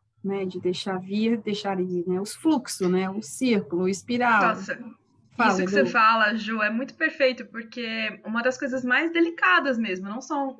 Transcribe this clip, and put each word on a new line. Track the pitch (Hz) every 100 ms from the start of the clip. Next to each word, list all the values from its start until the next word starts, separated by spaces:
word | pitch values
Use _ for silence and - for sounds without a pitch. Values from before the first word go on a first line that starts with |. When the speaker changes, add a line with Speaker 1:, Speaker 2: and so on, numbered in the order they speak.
| _ _
Speaker 1:
né? | 196 196 190
De | 180
deixar | 180 180 202 185
vir, | 185 208 220 233
deixar | 214 202 202 190
ir, | 185 180 175
né? | 185
Os | 208 -
fluxos, | 320 294 - - 180
né? | 185 190
O | 196
círculo, | 214 - 262 214 - 175
o | 185
espiral. | 190 - 240 240 220 180 185
Speaker 2:
Nossa, | 196 - - - _ _ _ -
Speaker 1:
Fala, | 226
Speaker 2:
isso | 185 185
que |
você | 208
Speaker 1:
Edu. | 233
Speaker 2:
fala, | 240 220 226 214 220
Ju, | 208 220
é | 214
muito | 226 269
perfeito, | - 311 - 269 247 -
porque | 226 226 - 226 220 220 -
uma | 214 226
das | 247 254
coisas | 277 262 247
mais | 254 330
delicadas | 339 330 - 370 359 269 233
mesmo, | 214 185 190
não | 226
só | 262 294 269 226